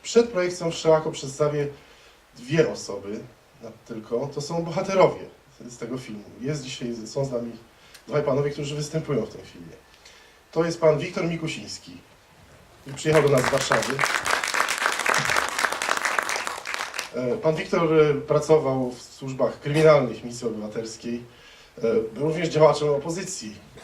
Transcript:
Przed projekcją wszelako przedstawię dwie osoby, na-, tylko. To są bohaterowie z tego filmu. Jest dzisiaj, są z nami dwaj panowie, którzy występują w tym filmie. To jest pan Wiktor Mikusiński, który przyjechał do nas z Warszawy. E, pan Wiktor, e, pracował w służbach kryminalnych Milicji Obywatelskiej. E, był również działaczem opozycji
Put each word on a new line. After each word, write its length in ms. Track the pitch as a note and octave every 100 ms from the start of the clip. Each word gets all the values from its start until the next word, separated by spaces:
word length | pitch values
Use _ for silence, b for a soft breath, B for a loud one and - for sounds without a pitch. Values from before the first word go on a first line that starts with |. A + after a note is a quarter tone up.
Przed 260 | - A#3 A#3
projekcją 420 | F3+ F3+ F3 E3
wszelako 400 | - D#3+ D#3 D#3
przedstawię 560 | - C3+ C3+ D3+ D3 C#3+ - B B B B _ -
dwie 340 | B2+ D#3+ G#2+
osoby, 480 | G2+ - G2 F#2+ A2 C3 - _ -
na-, 80 | A2+ - -
tylko. 420 | A2 G#2+ A#2 C#3 D3
To 60 |
są 220 | C#3+ E3+
bohaterowie 640 | E3+ E3+ F#3+ F#3+ D#3+ - - - _ - -
z 80 | -
tego 200 | A2 C3
filmu. 260 | - G#2 G2+ -
Jest 220 | B2+ D3+
dzisiaj, 320 | B2+ - A#2+ A#2 A2
są 200 | C#3 C3+
z 60 |
nami 200 | B2 A#2 A2 - B B B -
dwaj 160 | D3
panowie, 280 | C#3+ C3+ C#3+
którzy 240 | C#3+ C#3 D3
występują 500 | D3+ D#3+ D3+ C3+ G#2
w 40 |
tym 120 | -
filmie. 340 | - - E2 - _ B B B B B _
To 140 | D#3+ E3+
jest 160 | E3
pan 180 | D#3 D3+
Wiktor 280 | F3+ - E3+
Mikusiński, 720 | E3 D#3 - G2+ - - - - _ _ - - - - -
który 140 | - C3+
przyjechał 280 | D#3 D#3
do 60 | C#3
nas 160 | C3+ B2
z 40 |
Warszawy. 440 | C3+ - - - C#3 - - - - - - - - - - - - - - - - - - - - - - - - - - - - - - - A#2+
E, 220 | B2+ A#2+
pan 180 | D#3 D#3
Wiktor, 380 | F3+ F#3 E3
e, 200 | D#3+ D3+
pracował 800 | C3+ - D3 - D#3 C3 C3 B2
w 100 | -
służbach 580 | - - C3+ C3 G#2+ -
kryminalnych 640 | D3 D3 D#3 D3 B2 A2
Milicji 240 | A#2+ A#2+ A#2
Obywatelskiej. 760 | G#2+ G#2+ A#2 A2+ - A#2 A#2+ - B B B B -
E, 40 | A2+ A2 -
był 140 | G#2+ D3+
również 220 | D#3+ E3
działaczem 400 | D3+ D#3 D3+ D3+
opozycji 640 | C#3+ E3 E3+ F#3+ - A2 G2+ - -